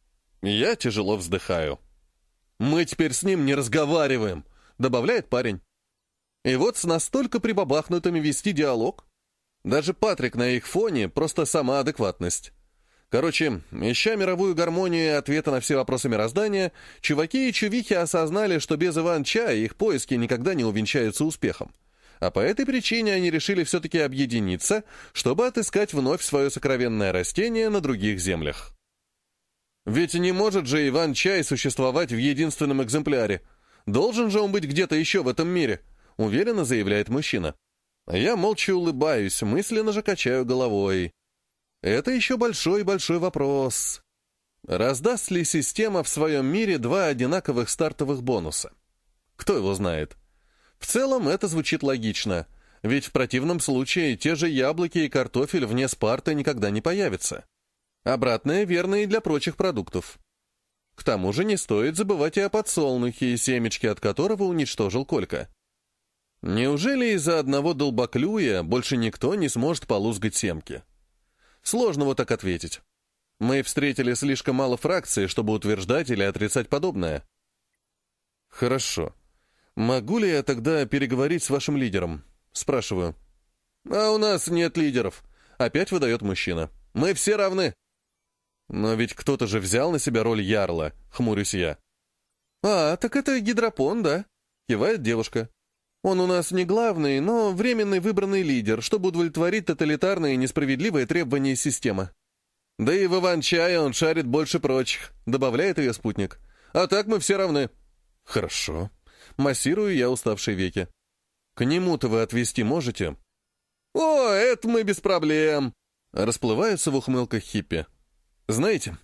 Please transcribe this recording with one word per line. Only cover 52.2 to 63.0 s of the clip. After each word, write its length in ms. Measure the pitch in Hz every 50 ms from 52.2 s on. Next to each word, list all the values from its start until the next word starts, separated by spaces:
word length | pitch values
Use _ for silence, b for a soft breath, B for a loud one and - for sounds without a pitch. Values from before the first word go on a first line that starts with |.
| - 107 92 85 80 b b b b b b b b
Ведь 220 | 107 127 143 -
в 60 | -
противном 480 | - 143 131 120 - 127 131 165 175 165
случае 580 | - - 135 127 135 - - 185 165 147 120 98
те 180 | - 147 165
же 140 | 143 165 170
яблоки 500 | 151 131 127 139 160 160 180 165 - 175
и 100 | 156 139
картофель 560 | - 139 123 107 - 123 139 - - 170 131
вне 220 | 104 113 123 135 127
Спарты 460 | - - 117 107 120 131 - - 156
никогда 360 | 147 139 156 143 117 98 101
не 120 | 101 110
появятся. 640 | - 165 180 202 196 147 95 90 - - - - - _ _ _ _ _ _ _ _ _ _ _ -
Обратное 640 | - 131 123 123 127 117 113 - 139 156 190 214
верно 360 | 180 180 170 175 185 196 208
и 60 | 208 196
для 120 | 208 226
прочих 360 | - - 156 147 - 175 160
продуктов. 640 | - - 185 151 107 92 - - 92 - - - - _ _ _ _ _ _ _ _ _ _ _ _ _ _ _
К 80 | - -
тому 300 | - 117 101 90 95 101
же 100 | 131 190
не 140 | 220 202 180
стоит 400 | - - 113 104 113 151 160 165
забывать 400 | 220 196 202 160 143 160 - 202
и 40 |
о 80 | 196 196
подсолнухе, 840 | - 214 214 - - 180 151 135 127 123